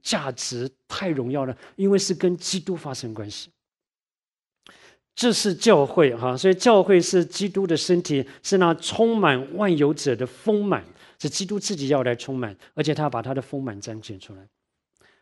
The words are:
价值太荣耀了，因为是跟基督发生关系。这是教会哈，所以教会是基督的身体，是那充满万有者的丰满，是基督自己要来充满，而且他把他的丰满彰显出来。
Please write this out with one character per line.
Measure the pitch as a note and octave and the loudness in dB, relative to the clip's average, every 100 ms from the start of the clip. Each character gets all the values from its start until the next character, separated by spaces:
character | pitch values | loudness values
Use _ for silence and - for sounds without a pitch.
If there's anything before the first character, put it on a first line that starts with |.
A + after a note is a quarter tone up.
价 | - G3 C#3 | -6 -4 -4
值 | A#2+ - A#2+ C3 _ - | -8 -8 -6 -8 _ -14
太 | - F#3+ | -6 -4
荣 | C#3 B2 | -2 -2
耀 | C#3+ | -2
了， | C3 A#2+ - - | -4 -8 -12 -2
因 | G3 | 2
为 | G3 | 2
是 | F#3+ E3+ | 2 0
跟 | F#3 F3+ | 0 0
基 | - F#3+ | -4 -6
督 | D#3 | -4
发 | E3+ D3 | -8 -8
生 | B2+ A#2 | -10 -10
关 | G#2+ G#2 | -10 -12
系。 | - - _ _ _ _ _ _ _ _ _ _ _ _ - - _ _ | -12 -16 _ _ _ _ _ _ _ _ _ _ _ _ -20 -20 _ _
这 | - A#3+ | -2 0
是 | G3+ G#3 | 2 0
教 | E3 A#3 E3+ C#3 | 0 4 6 6
会 | - C#3+ A2+ | 4 4 2
哈， | B2 C3 | -4 0
所 | F#3+ | 2
以 | |
教 | F#3 B3 G#3 | 4 6 6
会 | F#3 F#3 | 6 4
是 | E3+ F#3 E3+ | 4 0 0
基 | - G3 | -2 -4
督 | G3 F#3+ | -2 0
的 | D#3+ | 0
身 | - F3 | 2 0
体， | F3 C#3 B2 - | 0 -2 -4 -10
是 | - G3 | -2 2
那 | E3+ D#3+ | 4 2
充 | - - A3+ A3+ | -2 0 2 4
满 | E3+ B2+ C#3 F3 | 2 2 -2 -2
万 | G#3 D#3 | 0 2
有 | C#3+ | 2
者 | D3 C#3+ A#2 | 0 -2 -2
的 | B2 | -4
丰 | - G#3+ G#3 | -6 -2 0
满， | G3+ C#3+ - - - - | 0 -2 -4 -20 -20 -10
是 | D3+ | -8
基 | - F#3+ | -6 -6
督 | G#3 | -6
自 | - F3+ | -6 -4
己 | C#3 | 0
要 | C#3+ | 2
来 | B2 A#2+ | 2 -2
充 | - C3 | -6 -8
满， | A#2 F#2+ _ | -8 -12 _
而 | - | -6
且 | D#3 D3 | -4 -2
他 | D3 | -2
把 | B2 | -4
他 | A#2 | -6
的 | C3+ | -8
丰 | B2 C#3 | -8 -8
满 | C3+ G2+ | -10 -10
彰 | A#2 A2 | -12 -14
显 | G#2+ F#2+ | -14 -18
出 | - | -18
来。 | F#2+ G2 _ _ _ _ _ _ _ | -20 -20 _ _ _ _ _ _ _